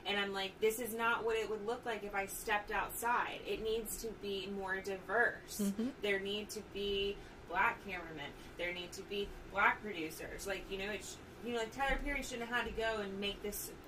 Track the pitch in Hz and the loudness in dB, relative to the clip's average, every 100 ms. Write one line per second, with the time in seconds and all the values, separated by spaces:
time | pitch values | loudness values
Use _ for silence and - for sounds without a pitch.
0 | 190 202 202 190 190 - 220 226 226 226 | 0 2 2 0 -2 4 4 4 -2 2
1 | 226 226 220 220 202 214 208 254 247 214 | 4 4 4 2 2 0 0 -2 0 -2
2 | 202 202 196 - - 208 - 202 - - | -2 -2 -2 -2 2 2 2 0 0 0
3 | 233 240 - - - 202 220 226 208 - | 2 4 2 -2 -2 -2 2 0 0 -4
4 | 226 196 202 196 190 196 190 190 196 190 | -6 -4 -4 -2 -2 -2 0 0 0 -4
5 | 175 214 240 - - - 202 196 247 - | 2 6 6 4 -8 2 2 4 0 0
6 | 208 196 196 208 208 - - 196 202 196 | 2 2 2 -2 -2 -6 -6 -2 0 2
7 | 202 202 - - - 175 233 - 202 180 | 2 -2 -8 -14 -4 4 4 2 -6 -6
8 | 165 156 143 - - - 175 175 175 - | -6 -6 -8 -8 -12 -4 -2 -2 -6 -8
9 | 190 202 196 - - 190 202 - 214 170 | -4 -2 -2 -6 -4 6 6 6 -2 -2
10 | 156 - 156 151 190 180 - 190 196 202 | -4 -4 -8 -6 -4 -4 -2 -4 -2 -4
11 | - - - - 226 233 220 254 269 262 | -6 -10 -12 -8 -2 0 0 2 2 2
12 | 277 269 262 240 233 240 220 220 226 220 | 2 0 -2 -4 0 0 0 2 2 2
13 | 196 196 202 196 208 202 - - | 0 0 -2 -2 -4 -4 -6 -10